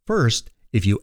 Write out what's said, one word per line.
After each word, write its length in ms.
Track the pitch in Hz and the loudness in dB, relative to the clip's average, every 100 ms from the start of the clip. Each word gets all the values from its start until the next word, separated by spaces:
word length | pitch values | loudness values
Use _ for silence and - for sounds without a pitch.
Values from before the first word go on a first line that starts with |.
First, 460 | - 214 120 - - - _ | -4 0 0 0 -6 -20 _
if 120 | 110 | -2
you 160 | 98 101 | 0 -2